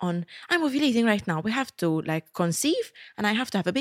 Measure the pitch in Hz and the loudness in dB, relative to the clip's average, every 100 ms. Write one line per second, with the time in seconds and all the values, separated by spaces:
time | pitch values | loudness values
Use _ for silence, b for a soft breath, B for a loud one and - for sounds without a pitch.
0 | 180 175 170 B B 349 311 262 294 233 | -4 -2 -6 B B 0 2 2 2 4
1 | 233 208 196 160 185 233 262 - 170 160 | 4 2 0 -2 0 -2 -4 -2 0 0
2 | 156 160 - - 175 165 285 381 453 B | 0 -4 -4 -2 0 2 0 0 -4 B
3 | B - 208 220 254 196 175 240 | B -4 0 0 0 0 0 0